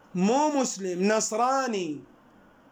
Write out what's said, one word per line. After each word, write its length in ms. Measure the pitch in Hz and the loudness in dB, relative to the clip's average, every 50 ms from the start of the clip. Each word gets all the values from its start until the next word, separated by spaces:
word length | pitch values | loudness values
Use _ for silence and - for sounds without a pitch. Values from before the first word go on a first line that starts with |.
| - - - | -16 -8 -2
مو 340 | 175 185 208 247 269 403 359 | 0 2 2 4 4 2 2
مسلم، 580 | 294 277 262 - - 185 196 185 180 175 190 | 2 0 0 -2 -4 -6 -6 -6 -2 0 2
نصراني، 960 | 208 220 220 214 - 214 214 240 262 269 269 262 247 214 196 175 156 147 135 - - - - _ - - - - - _ _ - - | 2 2 2 0 -2 0 0 0 2 2 0 0 -2 -2 -4 -4 -4 -8 -10 -12 -18 -20 -20 _ -20 -20 -20 -20 -20 _ _ -20 -20